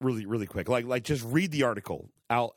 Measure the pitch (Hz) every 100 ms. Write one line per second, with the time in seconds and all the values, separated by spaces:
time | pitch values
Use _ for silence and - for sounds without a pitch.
0 | 131 117 101 113 98 101 90 123 120 127
1 | 113 147 113 143 185 151 127 104 - 85
2 | - _ _ 120 117